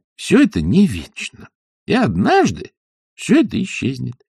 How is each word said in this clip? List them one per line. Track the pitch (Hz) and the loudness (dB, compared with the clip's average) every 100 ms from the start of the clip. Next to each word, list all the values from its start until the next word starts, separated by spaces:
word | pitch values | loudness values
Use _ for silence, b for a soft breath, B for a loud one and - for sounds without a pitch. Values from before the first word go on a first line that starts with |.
| _ - | _ -14
все | - 214 | 0 4
это | 285 - | 4 0
не | 80 143 202 | 0 2 2
вечно. | 92 73 - - - - _ _ _ - | 0 -12 -14 -16 -16 -20 _ _ _ -4
И | |
однажды | 240 214 - 240 381 294 82 - _ _ _ _ | 0 0 0 0 2 0 -2 -12 _ _ _ _
все | - - 277 | -10 0 2
это | 262 - | 2 -2
исчезнет, | 185 - 113 131 123 120 | -6 -6 -6 -6 -10 -12